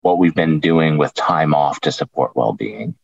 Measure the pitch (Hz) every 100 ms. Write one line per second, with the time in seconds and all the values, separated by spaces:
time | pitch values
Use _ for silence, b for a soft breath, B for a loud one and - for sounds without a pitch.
0 | 92 90 87 80 82 78 82 82 80 76
1 | 71 - - 82 78 73 73 69 78 -
2 | 69 - 65 - 57 - 55 107 117 170